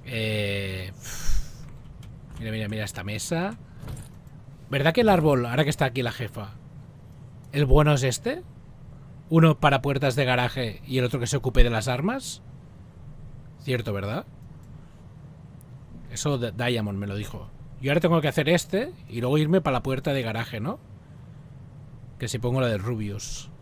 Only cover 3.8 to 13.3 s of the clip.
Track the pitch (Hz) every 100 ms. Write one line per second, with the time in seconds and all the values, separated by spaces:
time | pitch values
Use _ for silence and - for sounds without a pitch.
3.8 | - - - - - - - - - 135
4.8 | 147 165 220 185 151 135 120 123 147 -
5.8 | 135 120 120 - 113 - 101 - - -
6.8 | - - - - - - - 143 143 143
7.8 | 151 147 131 120 233 311 - - - -
8.8 | - - - - - 165 160 151 147 139
9.8 | 139 135 139 120 127 123 123 - 117 -
10.8 | - 131 123 135 120 139 131 - 120 113
11.8 | 127 123 170 269 - - - - - -
12.8 | - - - - -